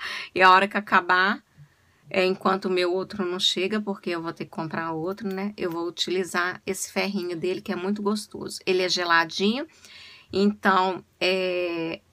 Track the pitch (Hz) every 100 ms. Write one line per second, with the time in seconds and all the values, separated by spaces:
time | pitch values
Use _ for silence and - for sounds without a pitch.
0 | - - - 180 185 185 196 208 202 190
1 | 180 180 190 220 - - 147 _ _ _
2 | - 190 185 190 190 190 196 180 180 185
3 | 185 208 180 180 - - 190 214 208 196
4 | - 170 165 165 160 - 160 165 165 160
5 | 165 202 208 190 202 208 180 165 170 165
6 | - 180 175 180 175 - - 190 - -
7 | 190 196 175 170 175 196 208 180 180 208
8 | 202 214 - - - - - 185 185 175
9 | 175 165 165 165 196 247 320 - - -
10 | - - - - 202 208 208 190 190 180
11 | - _ 180 190 185 180 180 170 165 -
12 | -